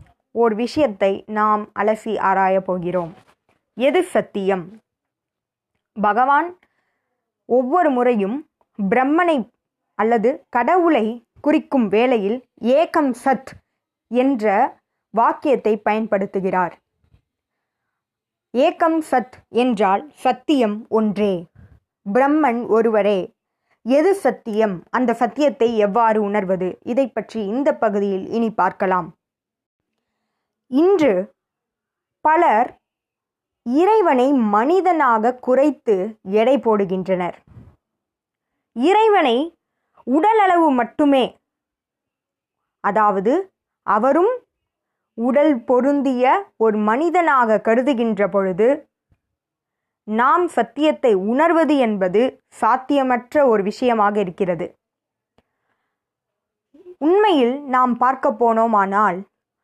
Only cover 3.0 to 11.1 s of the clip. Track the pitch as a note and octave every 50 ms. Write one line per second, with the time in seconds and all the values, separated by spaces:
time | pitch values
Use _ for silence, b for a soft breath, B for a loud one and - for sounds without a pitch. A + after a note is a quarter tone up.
3 | F3 D#3+ - - _ _ _ _ _ _ _ _ _ _ _ - A#3+ C#4+ D4 F#4
4 | E4+ F4+ - A3 F#3 - _ G#3 G3 F#3 - F#3 E3 F3 A3 A3 _ _ _ _
5 | _ _ _ _ _ _ _ _ _ _ _ _ _ _ _ _ _ _ _ A3
6 | G3+ G#3 G#3 A3 B3+ C4+ C#4 D4 D#4+ F4 F4+ _ _ _ _ _ _ _ _ _
7 | _ _ _ _ _ _ _ _ _ - A#3 B3+ B3+ B3 D4 F4+ F4 D#4 C4 B3
8 | B3 B3+ B3 G#3+ G3 F#3+ A#3 C#4+ D#4 _ _ _ _ _ _ - G3+ F#3+ A3+ A#3+
9 | C4 C4+ D4 E4 F4+ E4+ D#4+ C4+ G3+ - _ _ _ _ _ _ _ _ _ -
10 | G#3 A3+ A#3 A#3 G3 A#3+ D4 - - _ - B3 A#3+ C4+ F4 F#4 E4+ E4+ D#4 A#3+
11 | G#3+ G#3+